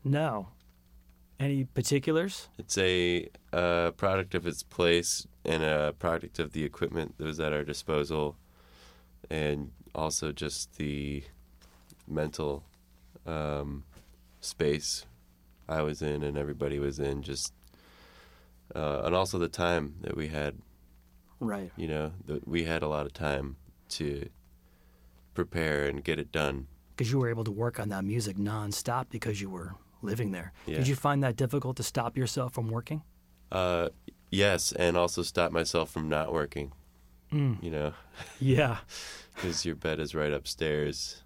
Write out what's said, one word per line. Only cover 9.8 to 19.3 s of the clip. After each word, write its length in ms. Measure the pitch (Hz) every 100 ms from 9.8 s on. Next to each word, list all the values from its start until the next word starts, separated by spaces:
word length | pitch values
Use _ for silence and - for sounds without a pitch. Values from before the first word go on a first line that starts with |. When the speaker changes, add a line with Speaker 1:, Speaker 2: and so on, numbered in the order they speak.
| -
Speaker 2:
also 380 | - 78 76 78
just 460 | 71 76 - - -
the 460 | 76 71 71 71 69 - - - - - - - -
mental, 560 | 76 78 - 76 71 - _ _ - - -
um, 580 | 78 80 76 73 71 71 - - - - - -
space 640 | - - 76 76 - - - - - - - - -
I 120 | 80
was 200 | 76 76
in 220 | 76 73
and 140 | 73 71
everybody 420 | 73 67 71 71
was 180 | 71 69
in, 240 | 69 69
just, 320 | 65 67 - - - - - - - - - - - - -
uh, 280 | - 76 71
and 100 | 80
also 240 | 90 95